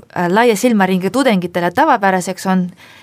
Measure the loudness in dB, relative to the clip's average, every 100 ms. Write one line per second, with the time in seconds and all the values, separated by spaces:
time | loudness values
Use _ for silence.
0 | -6 -4 0 2 2 2 0 2 2 0
1 | -2 -2 0 0 -2 -4 -2 0 2 2
2 | 2 0 -2 -6 -2 -2 -2 -8 -20 -18